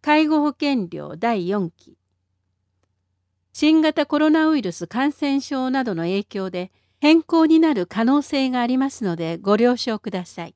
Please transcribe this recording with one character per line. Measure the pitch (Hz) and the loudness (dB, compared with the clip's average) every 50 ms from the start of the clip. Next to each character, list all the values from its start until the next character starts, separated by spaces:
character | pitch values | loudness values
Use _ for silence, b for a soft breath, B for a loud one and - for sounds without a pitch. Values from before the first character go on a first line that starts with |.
介 | - 294 302 311 311 | 2 2 2 4 4
護 | 302 311 302 | 2 2 2
保 | 294 302 | 0 0
険 | 277 _ 302 285 277 240 190 175 | -2 _ -2 -2 0 -2 -2 -4
料 | 175 151 147 151 170 | -8 -10 -10 -10 -8
第 | 165 196 233 233 202 170 175 | -4 -4 -2 -2 -2 -2 -2
四 | 196 208 190 165 | -2 -2 -4 -6
期。 | _ _ _ - _ _ _ _ _ _ _ _ _ _ _ _ _ _ _ _ _ _ _ _ _ _ _ _ _ _ _ _ _ _ _ _ _ - | _ _ _ -20 _ _ _ _ _ _ _ _ _ _ _ _ _ _ _ _ _ _ _ _ _ _ _ _ _ _ _ _ _ _ _ _ _ -2
新 | 294 302 311 320 | 2 4 4 4
型 | 311 311 302 - 294 | 2 2 0 0 -2
コ | - 302 285 | 0 0 2
ロ | 302 311 | 2 2
ナ | 302 320 311 311 | 4 4 2 2
ウ | 311 285 | 2 0
イ | |
ル | 208 185 | -2 -4
ス | 165 - 170 | -6 -8 -12
感 | - - 240 269 294 | -6 -4 -2 -2 -2
染 | 285 - 302 285 277 277 | -2 -2 -4 -2 -2 -2
症 | 262 - 285 262 262 262 | -4 -4 -6 -4 -2 -2
な | 254 269 | -2 -2
ど | 262 233 190 | -2 -2 -4
の | 165 | -4
影 | 165 175 190 196 202 | -2 -2 -2 -4 -4
響 | _ - 202 190 190 | _ -8 -8 -8 -6
で | 180 180 180 190 _ _ _ _ _ _ | -6 -8 -8 -10 _ _ _ _ _ _
変 | - 302 320 330 | 4 4 4 4
更 | 311 - 330 330 320 | 2 2 2 2 4
に | 311 320 320 | 6 6 4
な | 330 320 | 4 4
る | 285 208 180 | 2 0 -2
可 | - - 208 226 | -4 -2 0 2
能 | 240 277 294 | 2 2 2
性 | 277 - - 277 269 262 | 0 -2 -2 -2 -2 0
が | 254 247 | -2 -2
あ | 240 | -2
り | 240 254 | 0 0
ま | 262 269 269 | 0 0 -2
す | - - | -4 -4
の | 233 190 170 | -4 -4 -4
で | 165 165 160 170 165 | -4 -4 -6 -6 -4
ご | - 196 208 | 0 2 2
了 | 214 233 247 247 233 | 4 4 2 2 0
承 | - 254 220 208 | -4 -6 -6 -6
く | - 220 | -8 -8
だ | 185 185 180 | -8 -8 -10
さ | - - - 170 | -10 -14 -14 -14
い。 | 170 _ | -14 _